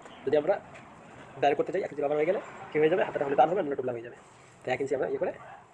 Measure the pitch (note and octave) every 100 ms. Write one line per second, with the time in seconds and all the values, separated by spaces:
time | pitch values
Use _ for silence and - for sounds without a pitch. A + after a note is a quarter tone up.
0 | - - - D3+ D3+ G3 - - - -
1 | - - - - C#3+ D3 - D3 - C#3+
2 | C#3+ D3+ D#3+ G#3+ - - - D3+ D#3 F#3
3 | - - C#3+ C#3 D3+ G3 D3+ C#3 B2+ A#2
4 | A#2 - - - - - - B2+ C3+ C3+
5 | D#3+ C#3 F#3+ - - - -